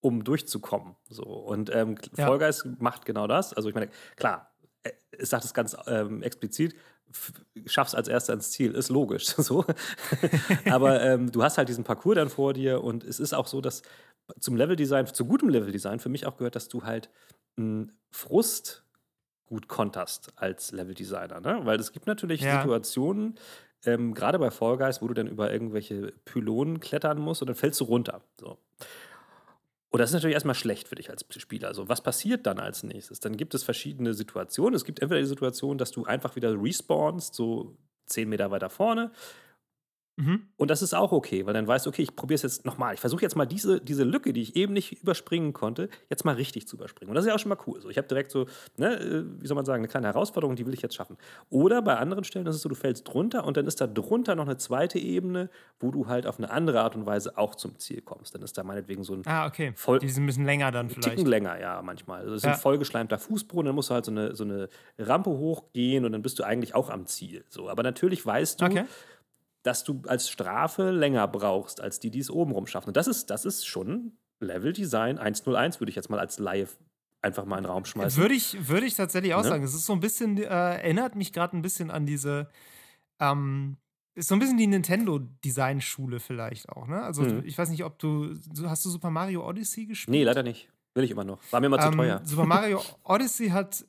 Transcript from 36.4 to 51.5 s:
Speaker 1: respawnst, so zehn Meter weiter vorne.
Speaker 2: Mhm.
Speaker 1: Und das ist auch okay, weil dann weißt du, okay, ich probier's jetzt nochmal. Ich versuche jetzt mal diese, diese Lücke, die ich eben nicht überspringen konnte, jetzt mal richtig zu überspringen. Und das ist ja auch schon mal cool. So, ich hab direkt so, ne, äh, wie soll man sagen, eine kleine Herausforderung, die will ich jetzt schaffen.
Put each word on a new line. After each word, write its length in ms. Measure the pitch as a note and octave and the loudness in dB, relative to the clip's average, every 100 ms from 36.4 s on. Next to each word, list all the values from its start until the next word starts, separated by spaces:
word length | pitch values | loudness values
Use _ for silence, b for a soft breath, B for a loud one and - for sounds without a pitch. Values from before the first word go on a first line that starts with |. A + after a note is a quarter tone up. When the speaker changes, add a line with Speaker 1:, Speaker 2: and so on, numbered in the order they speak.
| A#2+ G#2+ | 0 2
Speaker 1:
respawnst, 720 | A2 F#3 - D#3 D3+ F3 - | 0 -2 2 2 2 0 -6
so 440 | - A#2 A2+ - - _ _ - | -4 -2 -2 -6 -14 _ _ -6
zehn 220 | - A2 | -4 -2
Meter 240 | G#2 G2 | 0 0
weiter 180 | G2 F#2 | -2 -2
vorne. 420 | - G#3+ A3+ A#3 B B B B B _ _ _ _ _ - | 0 2 2 -2 B B B B B _ _ _ _ _ -2
Speaker 2:
Mhm. 280 | D3 G3+ - - | 2 2 0 0
Speaker 1:
Und 140 | D3 | 2
das 100 | D3+ | 2
ist 140 | F#3 F3 | 2 2
auch 160 | E3+ | 4
okay, 340 | A2 - F#2+ F#2+ | 2 2 -2 0
weil 80 | |
dann 140 | A2 A2 | 0 2
weißt 180 | C3 C#3 | 2 2
du, 60 | |
okay, 100 | - | -2
ich 140 | D#3 - | -2 -2
probier's 260 | C3 D3+ | 0 0
jetzt 240 | B2+ - B2+ | 0 -4 -6
nochmal. 300 | - B2 A#2 | -4 -4 -2
Ich 40 | |
versuche 220 | B2 E3+ | -2 0
jetzt 140 | G3 D#3+ | 0 2
mal 100 | C3 | 0
diese, 340 | F#3 G3+ F#3 | 0 2 2
diese 240 | - C#3+ | 2 2
Lücke, 300 | B2 C#4 - | 2 2 0
die 80 | A#2 | -2
ich 140 | A2 F3 | 0 0
eben 180 | G3 | 2
nicht 260 | G3 - - | 0 -2 -2
überspringen 500 | G3 E3 - E3+ D#3 | -2 -2 0 0 0
konnte, 360 | C#3+ G#2+ A#2+ G3+ B - | 0 -2 -2 -6 B -6
jetzt 160 | C#3+ D#3+ | -2 0
mal 80 | |
richtig 340 | B2 C3+ A2 - | 0 -2 -6 -12
zu 80 | - | -12
überspringen. 340 | - - G2 | -14 -14 -2
Und 60 | C3 | 2
das 80 | G#3 | 4
ist 40 | |
ja 60 | G#3+ | 2
auch 40 | |
schon 100 | G#3+ | 0
mal 80 | G3 - | -4 -4
cool. 120 | - | -8
So, 80 | G2 | -6
ich 100 | - | -4
hab 80 | - | -2
direkt 240 | C3+ C#3 | -2 0
so, 160 | C3+ B2+ B B - | -2 -2 B B 0
ne, 180 | F3+ A#3+ | 0 0
äh, 240 | - D#3+ E3 - | -2 -2 -4 -6
wie 60 | B2+ | -4
soll 80 | |
man 120 | C#3+ C3+ | -2 0
sagen, 160 | B2 | 0
eine 60 | A2+ | 0
kleine 200 | C3+ G#2+ | -2 0
Herausforderung, 480 | G#2+ G#3 - D3 B2 | 0 0 0 0 0
die 100 | B2 | -4
will 80 | |
ich 80 | C3 | -4
jetzt 140 | - - | -6 -8
schaffen. 220 | F#2 F#2+ B B - | -12 -16 B B 0